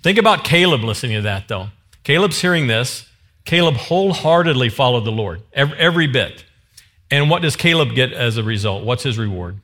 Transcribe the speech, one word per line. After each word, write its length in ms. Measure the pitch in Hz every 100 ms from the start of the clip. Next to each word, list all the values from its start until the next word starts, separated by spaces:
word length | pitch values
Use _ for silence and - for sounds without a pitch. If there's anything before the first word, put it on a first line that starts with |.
Think 140 | 165 202
about 260 | 226 185
Caleb 400 | - 170 180 139
listening 320 | 113 104 123 110
to 60 |
that, 260 | 104 98 -
though. 220 | 101 101 - _ _
Caleb's 380 | - 151 202 -
hearing 260 | 180 170 135
this. 380 | 113 123 - - _ _ _ -
Caleb 300 | 170 170 127
wholeheartedly 920 | - 175 196 165 156 170 165 131 120
followed 380 | 104 131 123 110
the 80 |
Lord, 280 | 110 104 85 -
ev-, 180 | - 143
every 320 | 151 160 175 156
bit. 380 | 127 92 - - _ _ - _ _ _
And 200 | 143 147
what 120 | 170
does 140 | 165 -
Caleb 400 | 175 165 131 113
get 160 | 127
as 240 | - 120 113
a 80 |
result? 400 | 110 107 107 98
What's 200 | 110 123
his 140 | 143 113
reward? 440 | 110 92 87 98